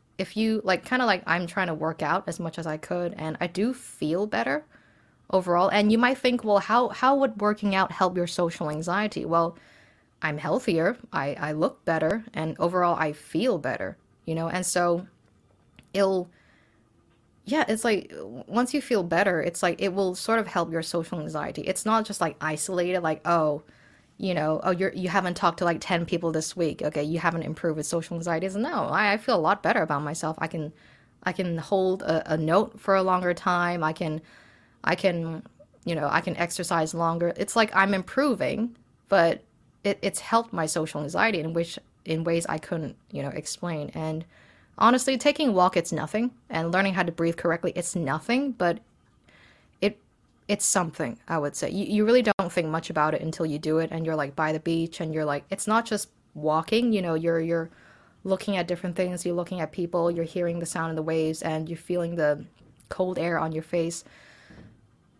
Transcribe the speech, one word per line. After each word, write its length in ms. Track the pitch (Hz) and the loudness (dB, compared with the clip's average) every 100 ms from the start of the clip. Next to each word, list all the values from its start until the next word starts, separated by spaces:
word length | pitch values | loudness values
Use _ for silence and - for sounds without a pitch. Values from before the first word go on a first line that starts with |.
| _ - | _ -8
if 180 | 185 214 | -6 0
you, 240 | 220 220 | 0 0
like, 200 | 196 180 | 0 0
kinda 220 | - 254 240 | 0 0 2
like 160 | 185 - | 2 2
I'm 200 | 170 170 | -2 0
trying 220 | 196 180 | -2 -2
to 60 | |
work 280 | 156 156 156 | -2 -4 -2
out 220 | 151 175 - | 0 0 -2
as 100 | 165 | -6
much 180 | 165 - | -6 -6
as 80 | 165 | -6
I 100 | 156 | -6
could, 380 | - 175 175 - | -4 -4 -4 -4
and 200 | 156 156 | -6 -4
I 60 | 180 | -4
do 260 | 180 226 | 0 -2
feel 520 | 254 - - 151 170 214 | -2 -10 -6 -2 0 0
better 380 | 208 240 294 311 - _ _ _ _ - | -2 0 -2 -4 -20 _ _ _ _ 0
overall. 400 | 185 180 175 190 | 0 4 4 4
And 200 | 208 208 | 4 4
you 60 | 226 | 6
might 200 | 240 262 | 4 2
think, 260 | 254 247 | 2 0
"Well, 140 | 214 202 | 4 2
how, 300 | - 233 247 | 4 2 2
how 260 | - 254 277 | 2 4 4
would 240 | 262 214 | 2 2
working 340 | 208 214 208 | 0 2 2
out 180 | 190 190 | 2 2
help 240 | - 180 180 | 2 0 2
your 100 | 175 | -2
social 440 | - 170 - 156 | 0 0 0 -4
anxiety?" 540 | 151 170 185 214 - | -2 -2 0 -2 -4
Well, 320 | - 165 165 170 - - - _ _ - | 0 2 2 -2 -20 -20 -20 _ _ -6
I'm 160 | 156 151 | -4 -2
healthier, 580 | 151 220 247 170 170 240 - | 0 0 2 2 2 0 -6
I, 220 | 156 139 147 | -4 -4 -4
I 120 | 151 | -4
look 320 | 151 160 - | 0 0 -2
better, 400 | - 160 160 220 220 | -2 2 2 0 -4
and 220 | - 160 - | -6 -4 0
overall 360 | 170 180 175 170 | 0 2 2 2
I 160 | 156 | 0
feel 460 | 147 - 160 247 180 | -4 -4 0 2 0
better, 380 | 131 117 95 - _ _ - | -2 -4 -6 -10 _ _ -6
you 80 | |
know? 140 | 160 165 | -4 -2
And 180 | 180 185 | -4 -2
so 400 | 180 175 175 185 _ _ _ _ _ _ _ - | 2 2 2 -2 _ _ _ _ _ _ _ -6
it'll, 360 | 196 196 190 180 _ _ _ _ _ _ _ _ _ _ _ | 2 2 2 -2 _ _ _ _ _ _ _ _ _ _ _
yeah, 200 | - 302 - | -4 0 0
it's 160 | 220 | 0
like, 240 | 240 202 - | 0 0 -4
w-, 340 | - 95 123 - | -14 -14 -14 -4
once 260 | 208 247 | 0 0
you 80 | 294 | 0
feel 220 | - 226 | 0 0
better, 380 | 175 165 196 175 | 2 2 2 2
it's 200 | 165 170 | 0 0
like, 180 | 180 170 | -2 0
it 100 | 190 | -2
will 200 | 185 190 | 0 -2
sort 240 | 185 - 226 | -2 0 0
of 80 | 175 | 0
help 240 | 180 170 | -2 -2
your 120 | 165 | -2
social 380 | 165 180 165 175 | -4 -4 -4 -6
anxiety. 420 | 156 156 151 - | -6 -6 -6 -6
It's 220 | - 185 | -4 -2
not 200 | 214 220 | 0 0
just, 160 | 214 196 | 0 -2
like, 160 | 165 - | -4 -2
isolated, 600 | 156 151 - 180 175 180 | -4 -4 -2 0 0 0
like, 200 | 165 156 | 0 -2
"Oh, 380 | 170 170 156 147 - - - _ _ - | 2 4 4 0 -6 -20 -20 _ _ -6
you 160 | 190 | -2
know, 260 | 175 156 156 | 0 0 0
oh, 80 | 180 | 0
you're, 220 | 180 190 | 0 0
you 160 | - 180 | -2 0
haven't 260 | 190 185 | 2 0
talked 240 | 170 175 175 | 2 0 2
to, 60 | |
like, 140 | 175 160 | 0 0
ten 260 | - 175 170 | 0 0 0
people 240 | 170 170 | 0 0
this 240 | 156 - - | -2 -4 -2
week. 260 | 165 - | -2 0
Okay, 200 | 151 156 | -2 -2
you 160 | 147 165 | -2 0
haven't 240 | 170 165 | 0 0
improved 340 | 151 160 170 156 | -4 -4 -2 -2
with 100 | 151 | -2
social 300 | 170 160 170 | -4 -4 -6
anxieties." 380 | 170 165 190 196 | -2 -2 -2 -2
No, 280 | 269 277 143 | -2 -2 0
I, 260 | 160 208 | 2 2
I 20 | 214 | 0
feel 200 | 240 208 | 2 2
a 40 | |
lot 220 | 160 202 | 4 2
better 200 | 160 220 | 2 2
about 200 | 160 143 | 2 0
myself. 340 | 147 156 160 160 | -2 -4 -4 -4
I 60 | 160 | -6
can, 260 | 165 151 - - - _ _ | -6 -8 -10 -20 -20 _ _
I 80 | - | -6
can 260 | - 180 165 | -2 -2 -2
hold 440 | - 190 190 190 | 0 2 2 0
a, 320 | - 165 - | 0 0 0
a 20 | 156 | 0
note 420 | 156 180 - - | 4 4 2 -4
for 140 | - | 2
a 80 | 196 | 2
longer 320 | 190 180 180 | 4 2 2
time. 480 | 175 190 180 175 175 | 0 0 0 0 0
I 80 | 156 | -2
can, 280 | 160 160 156 - - - _ _ _ | -2 -4 -6 -10 -20 -20 _ _ _
I 100 | - | 0
can, 480 | 156 190 175 165 160 - _ - _ | 2 2 0 -4 -8 -12 _ -20 _
you 100 | - 165 | -4 -2
know, 120 | 143 | 2
I 100 | 160 | 0
can 160 | 175 - | 0 -4
exercise 580 | 170 - 175 170 160 | -4 -4 0 0 0
longer. 380 | 165 165 165 175 - | 0 0 2 0 -2
It's 200 | 208 233 | -2 2
like 180 | 214 | 2
I'm 200 | 190 196 | 4 4
improving, 800 | 196 180 - 294 226 131 - 233 - _ _ - | 2 0 0 2 2 0 0 -4 -6 _ _ 2
but 340 | 196 170 - _ _ _ _ | 4 4 2 _ _ _ _
it, 140 | 202 196 | -4 -2
it's 180 | 202 - | -2 -4
helped 320 | - 226 233 | 0 0 0
my 140 | 175 160 | -4 -2
social 340 | 170 156 151 | -2 -2 -4
anxiety 380 | 147 175 220 190 | -4 0 2 0
in 140 | 160 | -2
which, 240 | 165 170 - _ _ | -2 -4 -6 _ _
in 200 | - 160 | -4 -2
ways 220 | 165 170 165 | 0 0 0
I 100 | 160 | -4
couldn't, 380 | - 165 160 - _ | -2 -6 -6 -10 _
you 120 | - | -8
know, 80 | 139 | -6
explain. 600 | 156 - - 175 160 - | -6 -8 -8 -6 -6 -6
And 300 | - 160 156 165 - - _ _ - | -6 -4 -6 -8 -18 -20 _ _ 4
honestly, 400 | 214 247 254 262 | 6 6 2 2
taking 300 | 294 294 285 | 2 2 2
a 20 | |
walk, 240 | 190 180 185 | 6 4 4
it's 160 | - | 0
nothing. 400 | 156 156 214 240 - - | -4 -2 -2 -2 -6 -6
And 220 | 170 165 | -4 0
learning 220 | 180 196 | 2 2
how 80 | 185 | 2
to 80 | 175 | 0
breathe 240 | 170 165 165 | 0 -2 0
correctly, 360 | 170 165 180 - | 0 0 -2 -2
it's 200 | 170 170 | -4 -4
nothing, 560 | 139 151 - 247 285 | -2 -2 0 0 0
but 280 | 233 175 220 _ _ _ _ _ _ - _ _ - | 0 0 0 _ _ _ _ _ _ -20 _ _ -2
it, 180 | 202 - _ _ _ _ - | -2 -2 _ _ _ _ -4
it's 160 | 208 | -2
something, 540 | - 190 170 - 135 - - | 2 2 0 -2 -6 -6 -4
I 100 | 165 | -2
would 180 | 143 - | -2 -4
say. 140 | - | -4
You, 140 | 196 - | -4 0
you 180 | 208 | 2
really 180 | 214 247 | 6 6
don't 300 | 220 202 185 | 4 0 0
think 160 | - 156 | -2 -2
much 220 | 160 - | -2 -2
about 240 | 156 151 | 0 2
it 80 | 156 | 2
until 240 | 160 - 160 | -2 -4 -2
you 120 | 147 | -2
do 200 | 156 156 | 0 0
it, 120 | 165 | 0
and 120 | 160 160 | -2 -2
you're, 100 | 156 | -2
like, 200 | 143 139 | -2 -2
by 160 | 156 | 0
the 80 | 156 | 0
beach, 400 | 165 165 165 - | 0 0 -2 -4
and 140 | 160 | -4
you're, 100 | 156 | -2
like, 200 | 151 143 - | 0 -2 -4
it's 160 | 196 - | -6 0
not 200 | 226 226 | 0 2
just 240 | 208 - _ _ | -4 -4 _ _
walking, 580 | 151 151 156 160 220 240 | -6 0 0 2 2 2
you 100 | 214 | 2
know, 120 | 180 | 0
you're, 260 | 160 165 165 | 0 2 0
you're 300 | 165 165 165 - - - _ _ | 2 0 -2 -10 -20 -20 _ _
looking 320 | 190 190 - 190 | -2 -2 0 -2
at 120 | 170 | -2
different 280 | 175 180 170 | -2 -4 -2
things, 280 | 180 180 180 | -2 -2 -2
you're 80 | |
looking 260 | 175 170 180 | -2 -2 -4
at 120 | 160 | -6
people, 380 | - 170 175 170 | -4 -2 0 0
you're 140 | 170 | 0
hearing 340 | 165 180 175 170 | -2 -2 -2 -2
the 80 | 160 | -4
sound 240 | 175 165 | -4 -2
of 60 | 160 | -2
the 60 | |
waves, 400 | 160 160 160 160 | -2 0 0 -2
and 260 | 165 156 160 | -2 -4 -4
you're 100 | 165 | -8
feeling 380 | - 180 170 170 | -4 -2 -2 0
the 280 | 147 151 165 _ - - - | 2 2 -4 _ -20 -20 -12
cold 300 | - 185 175 | -4 -2 0
air 200 | 170 165 | 0 0
on 140 | 160 | 0
your 100 | 160 | -4
face. 400 | 160 175 165 170 - - - - - - - - _ _ _ _ | -2 -2 0 -4 -12 -20 -20 -20 -20 -20 -20 -20 _ _ _ _